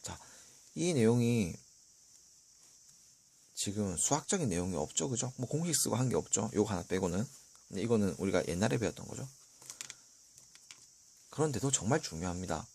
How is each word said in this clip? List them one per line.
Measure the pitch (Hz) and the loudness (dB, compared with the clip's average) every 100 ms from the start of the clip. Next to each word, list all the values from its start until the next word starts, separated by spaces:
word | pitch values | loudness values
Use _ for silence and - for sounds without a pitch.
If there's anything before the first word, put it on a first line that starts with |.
자, | - 85 - - - - - | -10 -12 -14 -20 -20 -20 -12
이 | 156 170 | -2 0
내용이 | 151 110 120 117 120 87 - - - - - - - - - - - - - - - - - _ _ - | 6 6 6 4 2 0 -4 -14 -20 -20 -20 -20 -20 -20 -20 -20 -20 -20 -20 -20 -20 -20 -20 _ _ -16
지금 | - 104 101 101 | -6 -4 -2 -2
수학적인 | 82 - 147 - 202 131 | 0 0 0 0 0 0
내용이 | 85 90 | 0 0
없죠, | 85 73 - 151 | -2 -2 -2 -2
그죠? | 117 127 127 | -2 -4 -6
뭐 | 123 | -4
공식 | 147 170 | -2 0
쓰고 | 151 107 | 0 2
한 | 110 127 | 2 2
게 | 85 | 0
없죠, | - - 110 | 0 -2 0
요거 | 104 104 | 2 2
하나 | 92 | 0
빼고는. | 87 92 95 87 127 - - - - | -2 0 0 0 -4 -10 -20 -20 -12
근데 | 95 | -6
이거는 | 113 113 98 80 | 2 4 4 2
우리가 | 95 92 - | 2 2 2
옛날에 | 85 113 131 | 2 2 2
배웠던 | 95 - - | 0 -4 -10
거죠. | - 135 - - - - - - - - - - - - - - - - - - - - | -10 -12 -14 -20 -20 -20 -14 -14 -16 -20 -20 -20 -20 -20 -20 -20 -20 -20 -20 -20 -20 -14
그런데도 | - 156 131 135 | -2 0 2 0
정말 | - 95 151 | 0 2 0
중요합니다. | - 80 90 87 92 80 - | 0 -6 -4 -4 -4 -4 -6